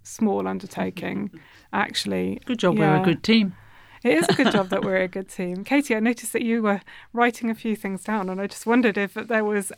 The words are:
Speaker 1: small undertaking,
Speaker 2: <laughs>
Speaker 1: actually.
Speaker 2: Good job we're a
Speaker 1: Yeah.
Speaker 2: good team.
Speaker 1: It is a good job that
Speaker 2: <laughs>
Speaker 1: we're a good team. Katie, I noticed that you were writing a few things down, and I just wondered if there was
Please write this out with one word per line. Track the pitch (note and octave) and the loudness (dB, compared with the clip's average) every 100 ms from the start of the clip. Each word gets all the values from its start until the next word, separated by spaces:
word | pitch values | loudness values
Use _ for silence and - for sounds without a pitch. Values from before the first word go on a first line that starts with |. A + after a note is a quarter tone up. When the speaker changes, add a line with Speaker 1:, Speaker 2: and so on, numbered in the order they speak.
Speaker 1:
small | - - G#3+ G3 F#3+ | -18 -2 0 0 -2
undertaking, | F#3+ F#3+ - F#3 F3+ F3+ F#3+ G#3 D#3+ - | -6 -8 -6 -6 -6 -6 -6 -8 -10 -20
Speaker 2:
<laughs> | - _ | -20 _
Speaker 1:
actually. | G3 G#3 - G#3 F#3+ F3+ - | -4 -2 -4 -4 -2 -2 -4
Speaker 2:
Good | - A#3+ | -6 0
job | F#3 - | 2 4
we're | D#3 | 4
a | D#3 | 4
Speaker 1:
Yeah. | D#3+ | 4
Speaker 2:
good | E3 | 2
team. | - A3 G3 - - - - - | 4 4 4 -2 -16 -20 -20 -4
Speaker 1:
It | A#3+ D#4+ | 2 4
is | E4+ | 4
a | |
good | F#4+ B3 | 4 4
job | G3+ F#3 | 2 0
that | G3 | -2
Speaker 2:
<laughs> | G3+ | 0
Speaker 1:
we're | F#3+ | 0
a | F#3 | 0
good | F#3+ F#3+ | -4 -10
team. | - F3+ F3+ | -8 -6 -6
Katie, | G3+ C#4+ C#4 A3 | -2 0 2 0
I | |
noticed | A3 B3 - | 0 -2 -4
that | A3+ | -4
you | A#3 A#3 | 0 0
were | G#3+ G3+ - - - | 0 -2 -4 -20 -8
writing | A#3 A#3+ A#3 A#3 | 0 0 0 -4
a | A3 | -4
few | A3+ G#3 | -4 -4
things | G3 F#3+ | -4 -8
down, | - A3 F#3 | -4 -4 -4
and | F#3 | -4
I | G3 | -6
just | - - | -6 2
wondered | A#3+ A#3 G3 | 4 4 2
if | G3 G#3+ | -2 -6
there | G#3 A3 | -2 0
was | G#3+ G#3 G3 | 0 -2 -4